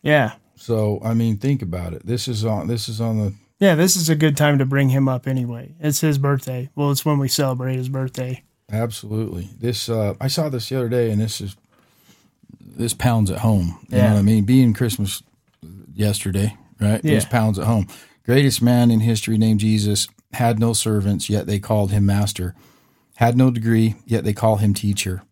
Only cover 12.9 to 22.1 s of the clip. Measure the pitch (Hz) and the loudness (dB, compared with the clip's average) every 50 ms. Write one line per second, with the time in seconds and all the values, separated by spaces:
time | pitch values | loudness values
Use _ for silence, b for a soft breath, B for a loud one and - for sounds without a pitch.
12.9 | - - - 127 117 113 107 92 80 - 117 113 107 101 87 85 85 - - - | -4 0 0 2 2 2 2 0 0 -2 0 2 2 2 0 -2 -4 -8 -12 -4
13.9 | - 101 101 107 107 104 98 104 110 110 101 101 127 131 127 117 104 - 127 117 | 0 2 4 4 4 4 4 4 4 4 4 4 6 6 6 4 4 2 -2 -4
14.9 | 104 - 104 95 - - _ _ _ _ _ _ _ _ - 78 92 98 - - | -2 -4 -4 -6 -6 -10 _ _ _ _ _ _ _ _ -20 -20 -20 -20 -20 -20
15.9 | 71 - 104 104 98 - - 101 92 98 101 110 - - - _ _ _ 104 104 | -4 -2 0 0 0 -2 -4 -2 -2 0 0 -2 -4 -6 -20 _ _ _ 0 0
16.9 | 107 110 - 156 151 110 - - - 120 110 110 104 98 78 110 117 107 95 B | 0 0 2 2 2 2 2 0 0 2 2 2 0 0 0 0 0 0 0 B
17.9 | B B B B B B _ - 123 139 143 135 127 - 117 123 123 120 120 117 | B B B B B B _ 2 2 4 4 2 2 2 2 2 4 4 4 4
18.9 | 113 110 110 117 117 107 - - 113 107 110 110 110 101 107 110 110 107 101 104 | 4 4 2 2 0 -2 -2 -2 0 2 2 2 2 2 2 2 2 2 2 0
19.9 | 104 98 - - _ _ _ _ - - 123 117 117 107 117 117 113 - - 113 | 0 -2 -4 -6 _ _ _ _ -4 0 0 0 2 2 0 0 0 -2 -2 0
20.9 | 107 104 98 101 101 - - - 104 104 - - 104 98 98 - 110 107 104 95 | 0 0 0 0 -2 -2 -2 -2 -2 -2 -2 -2 -4 -4 -2 -2 0 0 0 0
21.9 | 101 104 101 98 | 0 2 2 2